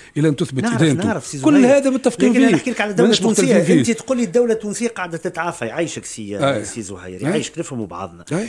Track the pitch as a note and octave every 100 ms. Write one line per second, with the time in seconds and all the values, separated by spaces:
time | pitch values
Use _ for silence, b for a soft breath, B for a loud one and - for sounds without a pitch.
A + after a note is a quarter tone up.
0 | B C#3+ D#3 C#3+ E3+ C3 A3+ A3+ D#3+ C3+
1 | A3+ F3 - C#3+ D4+ D4 B3 C#4 C4+ C4
2 | B3 - B3+ B3 C4 E3+ B3+ A3 G#3 G3
3 | A#3 G#3 A3 G#3 B3+ G#3 E3 E3 G3+ A3
4 | - B3 A3 A#3+ A#3+ A3 G#3 G3 A#3 G3+
5 | F3+ D#3+ F3+ E3 E3+ - A2+ C#3 E3+ A#2+
6 | - - G2+ G2 C#3 A#2+ G#2+ A#2+ G2 F#2
7 | F2+ F#2 C3+ D#3+ A#2 - - B2 F#2+ F2
8 | F2+ E2+ - E3